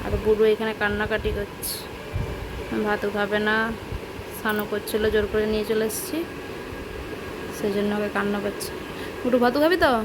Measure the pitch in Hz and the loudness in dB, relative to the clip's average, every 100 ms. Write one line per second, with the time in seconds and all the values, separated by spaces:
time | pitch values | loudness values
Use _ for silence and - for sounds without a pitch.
0 | 202 196 214 214 220 214 220 214 208 208 | 0 2 4 6 6 4 0 2 0 2
1 | 214 214 214 208 202 - - - - - | 0 0 0 -2 -4 -6 -6 -6 -10 -12
2 | - - - - - - - 226 208 208 | -6 -4 -4 -6 -8 -8 -4 0 0 0
3 | 208 202 202 208 214 220 226 220 - - | 0 0 0 2 2 2 2 -4 -6 -8
4 | - - - - 220 208 208 208 - 220 | -8 -10 -10 -4 0 0 0 -4 -2 0
5 | 214 214 202 214 214 214 208 220 220 - | 4 2 2 2 2 0 2 2 0 -2
6 | - 311 339 - - - - - - - | -4 -4 -4 -8 -10 -10 -10 -10 -8 -8
7 | - - - - - - 214 202 208 208 | -8 -8 -8 -8 -8 -4 -2 0 0 0
8 | 208 202 202 208 202 - - - - - | 0 0 0 0 -2 -4 -8 -8 -10 -8
9 | - - 254 240 240 262 311 349 320 233 | -8 -4 2 4 6 6 4 6 6 4